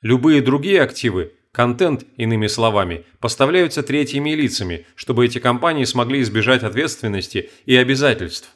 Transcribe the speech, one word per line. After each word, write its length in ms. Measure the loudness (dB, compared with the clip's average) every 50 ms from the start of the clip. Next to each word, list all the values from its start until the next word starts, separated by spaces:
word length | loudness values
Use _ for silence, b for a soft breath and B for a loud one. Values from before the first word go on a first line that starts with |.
Любые 400 | 0 2 0 2 4 4 4 4
другие 400 | 4 2 0 0 0 2 2 4
активы, 520 | 2 2 -2 -4 -4 -2 -2 -2 -6 -6 _ _ _ _ _
контент, 540 | 0 0 0 2 0 0 0 0 -2 -6 _ _
иными 300 | -6 -2 -2 0 0 0
словами, 580 | -2 -2 0 0 0 2 0 0 -2 -4 -10 b b b b
поставляются 640 | -6 -6 0 0 0 2 4 2 2 2 0 -6 -4
третьими 480 | -2 0 -2 -2 0 -2 -4 -4 -2
лицами, 560 | -2 0 -2 -2 -2 -4 -6 -6 -8 -10 -12 _ _
чтобы 320 | -20 -8 -4 0 2 2
эти 120 | 2 0 0
компании 460 | 0 0 0 2 0 0 0 0 -2
смогли 380 | -2 0 -2 -2 0 0 -2 -2
избежать 400 | 0 0 0 2 2 2 2 2
ответственности 880 | -2 -4 -2 -4 -4 -4 -6 -6 -4 -4 -4 -6 -6 -6 -8 -8 B B B B
и 100 | 2 4
обязательств. 760 | 4 4 4 0 0 2 0 0 0 -4 -10 -10 -14 -16 -18 _